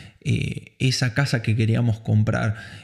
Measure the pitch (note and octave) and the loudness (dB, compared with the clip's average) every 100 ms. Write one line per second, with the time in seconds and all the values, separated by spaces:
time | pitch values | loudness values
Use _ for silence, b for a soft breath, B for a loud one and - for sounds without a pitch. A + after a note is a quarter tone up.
0 | B - - A2+ - - - - B2+ B2 | B -10 -4 -2 -2 -6 -12 -2 -2 0
1 | B2+ C#3 C#3 C3 A2 A2 A2 A#2 A#2+ G#2+ | 0 0 0 0 0 2 2 2 2 0
2 | - A2 A2 A#2 A#2 G#2 B B | 2 2 4 2 0 -4 B B